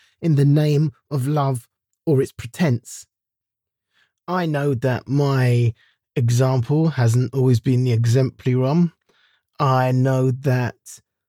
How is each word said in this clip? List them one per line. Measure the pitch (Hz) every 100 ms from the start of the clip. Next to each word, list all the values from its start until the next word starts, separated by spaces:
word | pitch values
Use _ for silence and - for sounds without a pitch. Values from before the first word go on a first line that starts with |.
| _ _
in | 165 143
the | 143
name | 151 151 147 156 - _
of | 147 131
love | 151 139 127 - _ _ _ -
or | 135
its | 127
pretense. | - 120 - 170 120 - - - _ _ _ _ _ _ _ _ _ _ _ -
I | 180 170
know | 143 143 123
that | 131 123 -
my | 139 139 131 127 120 117 - _ _ _ -
example | 117 120 131 131 120 147 160
hasn't | 135 117 120 127
always | 131 131 117
been | 135 123
the | 127
exemplary | 113 117 131 131 - 131 127
one. | 131 165 170 - _ _ _ _ _ -
I | 143 131 127
know | 127 131 131 131
that | 127 135 123 123 - - - _ _